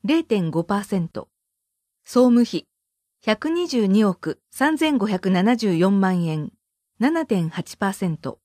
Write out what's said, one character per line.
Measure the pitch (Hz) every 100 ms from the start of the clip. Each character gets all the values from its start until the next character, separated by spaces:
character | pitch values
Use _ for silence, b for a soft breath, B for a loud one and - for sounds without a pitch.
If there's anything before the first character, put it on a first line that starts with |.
零 | 196 320
点 | 330 214 165
五 | 160
パ | 170 202
ー |
セ | 202 196
ン | 165
ト。 | - - _ _ _ _ _ _ _ -
総 | 247 254
務 | 240
費、 | 233 165 - _ _ _ _ _
百 | - 214 302
二 | 339 349
十 | 247 202
二 | 196 214
億 | 180 - - _
三 | - 277 311
千 | 311 277
五 | 202
百 | 185 190
七 | 185 196 240
十 | 220 165
四 | 185 196
万 | 190 180
円、 | 170 156 151 _ _ _ _ _
七 | 240 330 311
点 | 196 160
八 | 170 - -
パ | 196
ー |
セ | 190 185
ン | 156
ト。 | 135 -